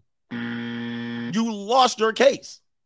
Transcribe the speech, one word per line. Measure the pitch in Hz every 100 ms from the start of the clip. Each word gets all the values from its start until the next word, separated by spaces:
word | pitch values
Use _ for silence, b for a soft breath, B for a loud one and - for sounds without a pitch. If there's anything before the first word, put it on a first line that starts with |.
| _ _ _
You | 120 120 117 117 117 120 117 233 233 170 202 226
lost | 208 202 262 247 -
your | 220
case. | 214 269 214 - - _ _